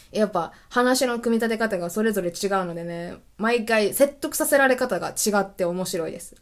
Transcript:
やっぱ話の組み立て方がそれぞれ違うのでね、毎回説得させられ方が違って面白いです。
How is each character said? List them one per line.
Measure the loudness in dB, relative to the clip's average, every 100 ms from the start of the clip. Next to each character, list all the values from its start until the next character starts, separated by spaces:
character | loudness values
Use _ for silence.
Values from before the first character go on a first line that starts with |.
| -8
や | -2 0
っ |
ぱ | 0 -4 -8 -4
話 | 2 4 4 2
の | 0
組 | 0 0
み |
立 | 0
て | 0
方 | -2 -2
が | -4
そ | -2
れ | -2
ぞ | -2
れ | -2
違 | -4 -2
う | -2
の | -2
で | -6
ね、 | -8 -8 -10 -12 -18 -4
毎 | 0 0 2
回 | 2 2
説 | 4 2
得 | 2 -6
さ | -2 2
せ | 4
ら | 6
れ | 4
方 | 0 -2
が | -4
違 | -2 0 2
っ | 0
て | -2 -2
面 | -2
白 | -4 -4 -6
い |
で | -8
す。 | -14 -20